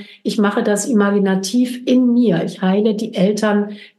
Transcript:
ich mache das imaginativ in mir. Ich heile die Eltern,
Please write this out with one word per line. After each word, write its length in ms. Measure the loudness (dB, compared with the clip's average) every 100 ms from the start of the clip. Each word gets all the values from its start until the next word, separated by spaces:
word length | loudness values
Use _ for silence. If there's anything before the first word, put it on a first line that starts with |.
| -12 -10
ich 140 | -6 -2
mache 240 | 0 0
das 240 | 0 -2 0
imaginativ 920 | 0 2 2 0 0 -2 -2 -2 -2 0
in 260 | 2 4
mir. 300 | 2 2 0
Ich 160 | -2 -2
heile 320 | 0 2 0
die 200 | -2 -4
Eltern, 560 | 0 0 2 0 0 -2 -8 -20